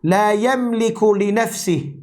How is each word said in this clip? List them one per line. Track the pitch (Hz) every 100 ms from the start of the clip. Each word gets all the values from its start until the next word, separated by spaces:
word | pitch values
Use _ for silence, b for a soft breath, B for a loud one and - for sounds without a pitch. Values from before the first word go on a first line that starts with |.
La | 160 190 214
yemliku | 208 240 262 240 226 226 226 214 202
li | 202 214
nefsih | 220 - - 156 135 -